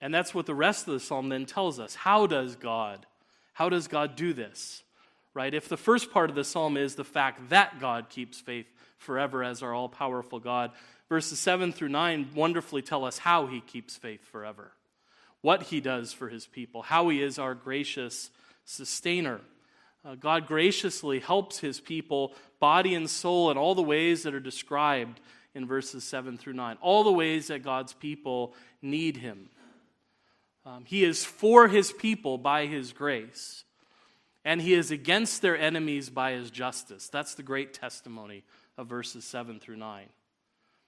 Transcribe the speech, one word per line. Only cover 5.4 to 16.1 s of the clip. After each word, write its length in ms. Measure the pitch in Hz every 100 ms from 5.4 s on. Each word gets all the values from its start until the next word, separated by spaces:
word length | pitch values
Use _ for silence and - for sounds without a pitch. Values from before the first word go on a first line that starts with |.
| 135
If 140 | 151 -
the 80 | 165
first 340 | - 233 -
part 200 | 196 160
of 60 | 143
the 60 |
psalm 340 | 139 170 156 143
is 200 | 139 139
the 80 |
fact 460 | 135 151 135 123 127
that 280 | 185 190 151
God 300 | 131 117 110
keeps 320 | 131 120 -
faith 260 | - 120 113 _ _ _
forever 480 | - 131 139 131
as 180 | 123 120
our 100 | 127
all-powerful 680 | 120 123 - 135 123 120 120
God, 320 | 123 123 120 - - - -
verses 300 | 160 160 151
seven 320 | 190 185 180
through 200 | - 151
nine 440 | 143 170 156 135
wonderfully 480 | 151 160 170 - 143
tell 220 | 127 147
us 140 | 131 -
how 280 | 175 170 135
he 140 | 127
keeps 360 | - 120 - -
faith 280 | 117 104
forever, 480 | _ 110 107 101 - _ _ _ _ _ _ _
what 240 | 151 185
he 160 | 170 156
does 320 | 131 123 117